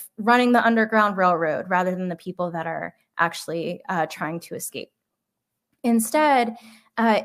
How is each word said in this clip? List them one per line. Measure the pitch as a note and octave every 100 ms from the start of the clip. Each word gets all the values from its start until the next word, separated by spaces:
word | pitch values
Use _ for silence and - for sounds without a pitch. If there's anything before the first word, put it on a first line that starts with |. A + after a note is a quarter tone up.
| - -
running | G#3 B3 B3
the | A#3+
Underground | A3+ A3+ A3 A3 G#3 F#3+
Railroad | F3+ E3 D#3+ C#3+ F#3
rather | F3+ F#3
than | F3+ F3+
the | E3+
people | F3+ F3+ F3+
that | E3 E3
are | D#3+ E3+ - _ -
actually, | E3+ - - E3 D#3 F3 -
uh, | F3+ D#3
trying | - D#3 E3+
to | -
escape. | - - B2+ - _ _ _ _ _ _ _ _ _
Instead, | A#3+ A#3 A3 D4+ D4+ C4 A3+ A3+ - - _ -
uh, | A3+ G#3